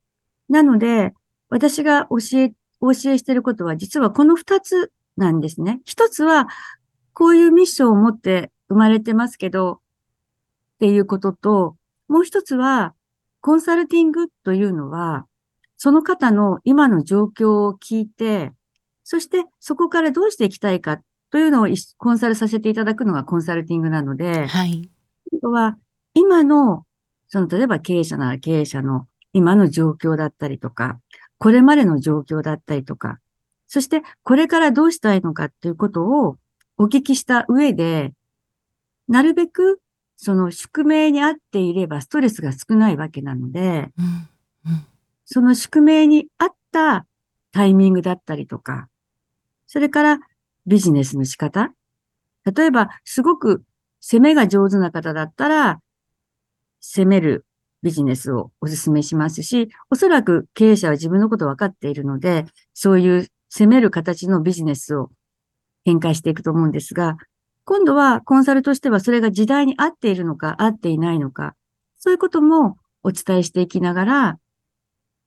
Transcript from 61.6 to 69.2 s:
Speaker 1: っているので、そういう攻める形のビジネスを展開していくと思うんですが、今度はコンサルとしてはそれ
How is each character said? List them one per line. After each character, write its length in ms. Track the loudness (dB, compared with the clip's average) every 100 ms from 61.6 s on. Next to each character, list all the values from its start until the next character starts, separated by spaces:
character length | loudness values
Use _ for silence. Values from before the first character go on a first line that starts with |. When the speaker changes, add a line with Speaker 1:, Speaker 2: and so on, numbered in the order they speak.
| -6
Speaker 1:
っ 60 |
て 180 | -6 -10
い 40 |
る 120 | -6 -6
の 140 | -4
で、 260 | -2 -2 -4 _ _
そ 200 | -4 2
う 60 | 2
い 180 | 4 0
う 100 | -2 _ _
攻 180 | 2 4
め 140 | 6
る 80 | 4
形 380 | 0 -6 -6 -2
の 140 | 0
ビ 120 | 0
ジ 100 | -2
ネ 120 | -4 -4
ス 200 | -6 -6
を 140 | -6 _ _ _ _ _ _ _ 0
展 140 | 0
開 160 | 0 -4
し 60 |
て 80 | -4
い 40 | -4
く 80 |
と 80 | -4
思 140 | 0 0
う 20 |
ん 40 |
で 80 | -2
す 140 | -8
が、 240 | -6 -6 -6 -14 _ _ _
今 200 | -4 0
度 120 | 2 2
は 260 | 2 0
コ 160 | 2 2
ン 60 |
サ 100 | 4
ル 80 | 2
と 140 | 0 -2
し 40 |
て 100 | 0
は 100 | -2
そ 120 | 0
れ 100 | 0